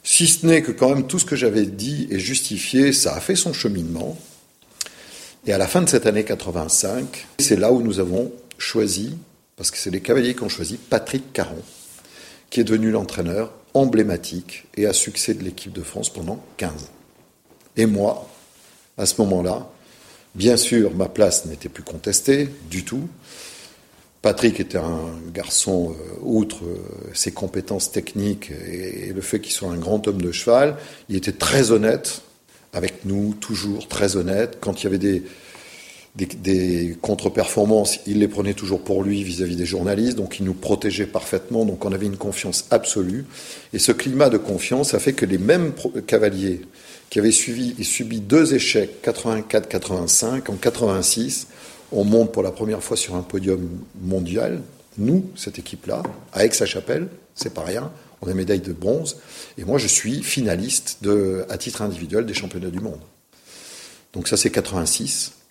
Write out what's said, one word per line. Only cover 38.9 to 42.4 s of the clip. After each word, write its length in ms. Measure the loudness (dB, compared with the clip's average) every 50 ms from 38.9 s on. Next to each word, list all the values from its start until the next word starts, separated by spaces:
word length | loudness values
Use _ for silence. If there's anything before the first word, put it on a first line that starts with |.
| 0 2 2
lui 200 | 0 0 0 -2
vis-à-vis 320 | -4 -4 -2 -2 -2 0
des 100 | -2 -2
journalistes, 520 | -2 -2 -2 0 0 0 2 2 0 0
donc 220 | -2 -4 -6 -4 -4
il 40 | -2
nous 100 | -2 -2
protégeait 540 | -2 0 0 0 2 0 -4 -2 -2 -4
parfaitement, 560 | -2 -4 -6 -4 -2 -4 -4 -4 -2 0 0 0
donc 220 | 0 0 -2 -4
on 80 | -4 -2
avait 140 | -2 -2
une 100 | -4 -4
confiance 480 | -4 -6 -6 -6 -4